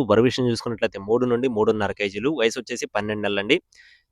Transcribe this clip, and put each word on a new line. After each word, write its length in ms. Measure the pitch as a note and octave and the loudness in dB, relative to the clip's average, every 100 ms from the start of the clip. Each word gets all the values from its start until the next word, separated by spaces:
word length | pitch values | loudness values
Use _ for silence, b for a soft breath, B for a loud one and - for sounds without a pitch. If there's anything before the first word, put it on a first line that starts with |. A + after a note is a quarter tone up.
బరువు 220 | A2+ G#2 B2 | 4 4 4
విషయం 180 | B2 B2 | 2 -2
చూసుకున్నట్లయితే 520 | A2+ B2 A2 A2+ G2+ | -2 -4 -4 -4 -4
మూడు 260 | G2 A#2+ B2 | 0 2 2
నుండి 200 | A#2 C3 | 0 0
మూడున్నర 440 | G#2+ G#2+ A2 G2+ | 0 2 2 0
కేజీలు. 380 | G2 G#2 G2+ B2+ | -2 -4 -2 -2
వయసు 240 | D#3 A2+ C3 | 0 0 0
వచ్చేసి 260 | A2+ A#2+ D3 | -8 -8 -6
పన్నెండు 360 | G#2+ G#2 G#2+ | -4 -4 -4
నెలలండి. 340 | G2+ G2+ G2+ E3 _ _ - _ _ | -2 -2 0 -2 _ _ -20 _ _